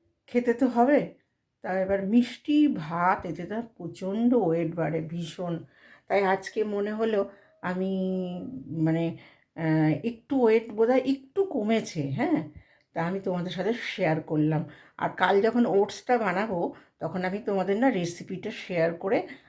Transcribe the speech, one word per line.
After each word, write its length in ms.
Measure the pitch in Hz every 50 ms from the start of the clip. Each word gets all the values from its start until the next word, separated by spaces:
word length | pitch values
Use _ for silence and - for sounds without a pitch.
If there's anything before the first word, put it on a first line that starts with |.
| _ _ _ _ _
খেতে 260 | - - 240 240 247 233
তো 120 | 240 269
হবে। 340 | 247 226 226 240 262 294 233 170 - - _ _ _ _ _ _ _ _ _ -
তা 60 | 214 185 190
এবার 200 | 190 190 196 196 196
মিষ্টি 520 | 190 214 247 240 - - - - - 294 294 302 294
ভাত, 500 | 226 190 156 151 175 170 175 185 196 - -
এতে 180 | 180 160 175 175
তো 100 | 165 208 220 233 - _
প্রচণ্ড 540 | - 180 165 160 - 185 185 196 220 233 240 254
ওয়েট 360 | 240 202 170 160 165 170 160 160
বাড়ে, 260 | 170 160 151 156 160
ভীষণ। 540 | 160 160 165 170 170 156 - - 185 175 170 151 127 - _ _ - - - - _ -
তাই 120 | 190 196 196
আজকে 360 | 185 190 190 190 - - 226 214
মনে 280 | 214 208 202 208 208 214
হলো 280 | 214 226 220 220 202 196 - - - _ _ _ _ -
আমি, 300 | 180 185 185 190 190 190 190 185 185 185 185 185 180 180 180 180 - - - - - 156 165 160
মানে, 180 | 160 160 165 165 165 - - - - - _ _ _ _
আহ, 360 | - 165 160 156 156 156 156 156 151 -
একটু 300 | 233 240 - - - 285 269 247
ওয়েট 240 | 220 220 226 220 - 208
বোধহয় 300 | 208 226 226 254 262 254 269 269
একটু 280 | - - - - 392 392
কমেছে, 580 | 381 - 262 208 208 226 220 - - - 165 139 139
হ্যাঁ, 300 | 135 190 247 359 320 214 160 - - - - _ _ _ _ _ -
তা 20 | 170 165
আমি 140 | 170 185 190
তোমাদের 320 | 190 202 180 175 170 180 156
সাথে 200 | 180 180 202 233
শেয়ার 460 | 233 - - - - 185 165 156 156
করলাম। 420 | 151 - 165 151 151 151 156 151 - - - - - - _ -
আর 120 | - 180 -
কাল 180 | - 202 - 196 202 202
যখন 240 | 220 226 247 240
ওটসটা 480 | 214 170 196 202 202 - - - - 247 240
বানাবো, 400 | 220 196 170 185 214 226 196 170 170 143 143 - - _ _ -
তখন 200 | 151 160 - 185 180
আমি 140 | 185 180 208
তোমাদের 380 | - - 202 190 185 190 196
না 120 | 208 254 277
রেসিপিটা 600 | 269 185 175 170 - - - - 190 180 - -
শেয়ার 400 | - - - - 185 170 160 170 170
করে 240 | 170 - 196 233 320 359 - - - _